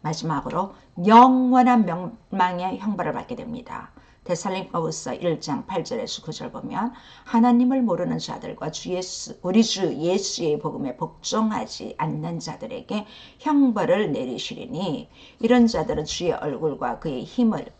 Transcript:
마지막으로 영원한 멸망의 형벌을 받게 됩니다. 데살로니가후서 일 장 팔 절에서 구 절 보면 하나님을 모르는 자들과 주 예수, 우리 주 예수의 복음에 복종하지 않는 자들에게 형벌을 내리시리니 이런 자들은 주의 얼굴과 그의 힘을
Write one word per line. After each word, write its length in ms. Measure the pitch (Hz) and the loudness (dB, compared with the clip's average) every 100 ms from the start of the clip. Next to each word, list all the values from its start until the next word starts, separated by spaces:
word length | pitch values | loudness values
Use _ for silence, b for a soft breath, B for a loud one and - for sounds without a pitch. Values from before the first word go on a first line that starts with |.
마지막으로 720 | 160 160 160 143 131 156 196 B B - 180 | -6 -6 -4 -4 -4 -4 -4 B B -2 8
영원한 800 | 226 254 254 254 254 247 240 185 | 10 10 8 4 6 6 4 2
멸망의 920 | 170 180 - _ 190 180 180 185 190 | -2 -8 -12 _ 0 0 0 -6 -4
형벌을 340 | 202 185 165 | -6 -4 -4
받게 220 | - - 123 | -6 -8 -12
됩니다. 560 | - 78 - - - b b b - | -10 -12 -12 -14 -14 b b b -4
데살로니가후서 880 | 170 196 185 180 175 160 160 - | -4 -2 -6 -6 -4 -4 -6 -8
일 260 | 123 175 151 | -4 -2 -2
장 260 | - 131 - | -4 -6 -4
팔 200 | 101 - | -6 -6
절에서 360 | - - - | -6 -6 -8
구 120 | - | -10
절 180 | 151 - | -12 -12
보면 400 | - - 175 226 B B B | -10 -8 -4 -6 B B B
하나님을 580 | - 226 240 240 247 269 | -2 4 6 6 4 2
모르는 380 | 233 175 175 160 | 2 0 -2 -4
자들과 520 | - - - - 156 | -6 -10 -12 -8 -8
주 180 | 156 175 | -8 -6
예수, 480 | 180 185 - - - | -6 -6 -12 -14 -8
우리 220 | 175 208 | 2 4
주 320 | 226 - 175 139 | 4 2 -2 0
예수의 640 | 165 196 - - 165 147 | 0 0 -2 -2 -2 -2
복음에 380 | 156 - 139 - | -4 -6 -8 -6
복종하지 1000 | 165 - - 214 220 196 110 - 101 - | -10 -8 -4 0 0 -2 -6 -10 -12 -6
않는 420 | 160 151 160 170 | -4 -4 -6 -8
자들에게 680 | 160 - 220 - - 214 - B B B | -10 -12 -10 -12 -6 -6 -6 B B B
형벌을 720 | 302 285 269 214 165 185 190 | 2 6 6 4 2 4 2
내리시리니 960 | 127 127 120 - - - 160 190 143 - B B B | -2 -4 -6 -8 -10 -8 -6 -4 -6 -8 B B B
이런 280 | 226 247 233 | 4 6 6
자들은 360 | 180 156 151 | 4 -2 -4
주의 300 | 156 - 175 | -4 -4 -2
얼굴과 680 | 143 151 123 156 139 123 113 | -2 -4 -4 -4 -4 -6 -6
그의 240 | 165 127 | -6 -6
힘을 480 | 110 - 233 175 - | -6 0 0 0 -8